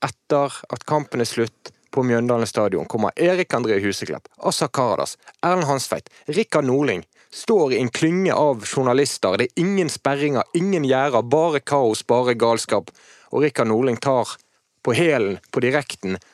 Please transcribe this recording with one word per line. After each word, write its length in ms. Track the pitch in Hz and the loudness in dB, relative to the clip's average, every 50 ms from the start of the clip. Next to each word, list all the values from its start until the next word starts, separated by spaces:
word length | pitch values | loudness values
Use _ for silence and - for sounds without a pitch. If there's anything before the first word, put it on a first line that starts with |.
| - | -8
etter 480 | 143 - _ _ - 151 143 143 139 - - - - | -8 -8 _ _ 0 0 0 0 0 -4 -10 -12 -12
at 160 | - - - | -12 -12 -6
kampen 360 | - 151 151 143 - - 127 | -2 -2 -2 -2 -2 -2 -2
er 60 | 117 - | -2 -2
slutt 440 | - - 117 113 _ _ - - _ _ _ _ | 0 -2 -2 -4 _ _ -20 -20 _ _ _ _
på 120 | - 135 127 | -2 0 0
Mjøndalen 420 | 127 117 117 120 123 120 117 113 101 | 2 2 2 2 2 0 0 0 -2
stadion 380 | - - 107 98 95 80 73 | 0 0 0 0 0 -2 -4
kommer 260 | - - 113 107 95 - | -2 -2 -2 -2 -2 0
Erik 380 | - 170 175 185 180 180 - - | 0 0 2 2 0 -2 -2 -2
André 260 | 120 120 110 107 98 | -2 0 0 0 0
Huseklepp, 480 | 101 101 92 - - - 76 67 _ - _ - - | 0 -2 -4 -4 -6 -8 -10 -10 _ -18 _ -6 -4
Assa 220 | 185 - - 160 - | -4 -2 -2 -2 -2
Karadas, 500 | - 143 127 117 98 71 69 - - _ _ - - - | 0 0 0 0 0 -2 -2 -4 -6 _ _ -20 -12 -4
Erlend 240 | - 170 180 185 165 139 | 0 0 0 2 2 0
Hanstveit, 420 | 143 135 - - - 82 - - _ - - - | 0 -2 -2 -4 -6 -6 -6 -12 _ -20 -10 -6
Rikard 380 | 151 190 226 - - 156 143 | -2 -2 -2 0 0 0 2
Norling 380 | 127 127 139 147 131 101 87 80 _ _ _ _ _ - | 2 2 2 2 0 -2 -2 -6 _ _ _ _ _ -18
står 400 | - - - 226 196 156 135 127 | -14 -2 2 2 4 4 4 2
i 60 | 107 | 0
en 80 | 127 117 | 0 -2
klynge 440 | - - 160 160 175 185 190 175 131 | -2 0 0 0 2 2 2 2 2
av 300 | - 151 147 131 110 95 | 2 2 0 0 -2 -4
journalister. 720 | - - 143 131 127 123 135 143 - - - - 95 92 101 | -6 -4 -2 0 2 2 2 2 0 -2 -2 -2 0 0 0
Det 120 | 127 - | -2 -2
er 120 | - - | -2 -2
ingen 280 | 165 190 202 196 175 147 | -2 0 0 0 0 -2
sperringer, 560 | - - - 139 139 139 147 147 139 117 - _ - | -4 -4 -2 -2 -2 0 0 -2 0 -2 -4 _ -2
ingen 320 | 170 185 202 190 170 143 | -2 0 0 0 0 2
gjerder, 360 | 131 131 131 135 147 127 113 | 2 2 2 2 2 2 0
bare 380 | 110 120 139 156 160 170 151 139 | 0 2 2 2 2 2 0 -2
kaos, 420 | - - 143 143 131 113 107 - - | -2 0 0 2 2 2 0 0 0
bare 300 | - 120 120 127 123 123 | 0 2 2 2 2 0
galskap. 560 | 117 120 117 117 110 - - 110 101 - - - _ _ - - - - - - | 2 2 2 2 0 -2 -2 -2 -2 -2 -4 -18 _ _ -20 -20 -20 -16 -6 -2
Og 100 | 127 143 | 0 0
Rikard 260 | 151 - - 120 110 | 0 2 0 0 2
Norling 300 | 110 113 131 131 117 113 | 2 2 2 0 0 -2
tar 320 | - 139 135 123 107 - - - _ _ _ _ _ _ _ _ - | 0 0 0 0 0 -2 -6 -16 _ _ _ _ _ _ _ _ -2
på 100 | 127 117 | -2 0
hælen, 420 | 135 175 165 147 127 107 98 98 - _ - | 2 2 2 2 2 0 -2 -2 -6 _ -6
på 100 | - 131 | -4 0
direkten, 560 | 120 123 135 147 139 - - - - 92 92 90 _ _ | 0 2 0 0 -2 -4 -12 -10 -6 -6 -6 -6 _ _